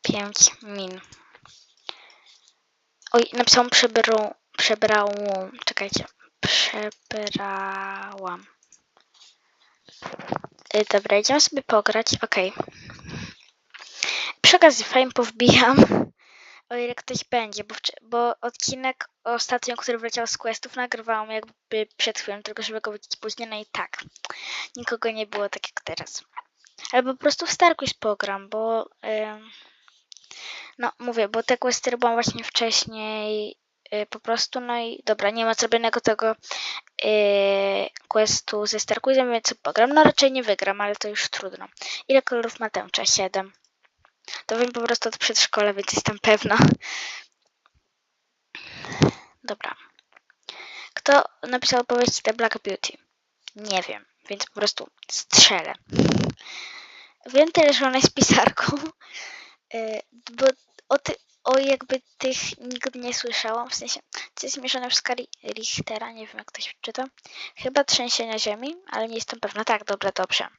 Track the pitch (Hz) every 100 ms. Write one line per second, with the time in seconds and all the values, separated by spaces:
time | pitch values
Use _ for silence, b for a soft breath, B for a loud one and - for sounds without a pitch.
0 | - 208 202 208 - - 214 202 190 185
1 | - b b b b b _ _ B B
2 | B B B B B B _ _ _ _
3 | - 240 233 233 240 - 247 - 240 226
4 | 226 220 214 - _ - - 214 214 214
5 | 208 202 208 190 190 247 - - 202 -
6 | - _ - _ - - - 214 214 -
7 | _ 214 208 - 196 196 196 196 196 196
8 | 196 202 185 180 196 _ _ _ _ _
9 | _ _ - _ _ _ _ _ - -
10 | - - - - - _ - 208 214 202
11 | 202 202 214 285 - 285 - 220 208 214
12 | 226 - - - 185 - - B B B
13 | B B B B _ _ _ - B B
14 | B B B B - 359 330 262 208 262
15 | 262 - 233 226 240 247 240 277 - -
16 | - _ B B B B _ 240 240 247
17 | - 254 - 247 220 202 208 220 - -
18 | 226 240 240 - 233 - - 262 262 254
19 | - _ 233 240 - 247 247 233 - 233
20 | 226 240 233 - 233 226 254 262 247 240
21 | 226 220 214 220 220 _ _ 220 214 _
22 | - 214 - 202 208 214 220 220 214 208
23 | - - 220 - 220 214 214 - 175 -
24 | - - - B B B B - 240 226
25 | 233 220 214 208 202 - - - - 160
26 | - - _ - - _ _ _ B 247
27 | 254 262 294 285 339 - 349 320 269 -
28 | 220 208 202 196 196 220 226 226 - _
29 | 214 220 214 214 220 B B B B B
30 | _ - _ B B B B - 240 -
31 | 247 233 208 226 226 247 247 247 - 240
32 | 240 233 233 233 226 - 226 220 - 220
33 | 214 214 214 214 208 - _ _ - 208
34 | 208 214 - 233 - 254 247 240 233 -
35 | - 214 202 226 226 226 226 226 233 233
36 | - 214 220 226 B B B B B -
37 | - 214 202 202 196 196 196 196 - -
38 | _ 220 214 - - 214 208 214 - 226
39 | - 269 254 233 - - - - 240 294
40 | 302 294 277 262 226 196 190 202 208 208
41 | 208 208 - - 190 190 190 _ B B
42 | - 269 - 240 226 - 220 202 208 -
43 | - - 190 190 196 _ _ _ _ _
44 | _ _ - B - 226 247 247 226 233
45 | 226 220 - 226 - - 208 196 196 -
46 | - 208 - 214 220 214 - B B B
47 | B B B _ _ _ _ _ _ _
48 | _ _ _ _ _ - B B B B
49 | B B B B - 208 - - - _
50 | _ _ _ _ - B B B B -
51 | - 277 - _ - 247 - 247 247 240
52 | 240 - - 226 226 220 - 190 - -
53 | _ _ _ _ - - 214 190 175 104
54 | _ _ - 202 - - 208 - - _
55 | - - - - - 190 156 - _ -
56 | - - - - B B B B B B
57 | B B - 262 320 339 302 254 269 262
58 | 262 - - - 285 - - 285 320 -
59 | - - - - - _ _ 233 220 214
60 | - 233 - 233 269 262 _ _ _ -
61 | - - _ _ - 262 269 269 262 262
62 | _ _ 262 254 - - 247 247 254 247
63 | 247 240 240 226 226 226 240 - 247 -
64 | _ - B - - 269 254 262 247 -
65 | - 247 247 - - 220 226 - - 220
66 | 226 226 214 220 226 - - - - 226
67 | 269 _ B B B - 262 277 277 -
68 | 240 - 226 220 214 208 262 349 392 -
69 | 226 226 - 233 208 202 220 214 208 202
70 | 196 - 185 - -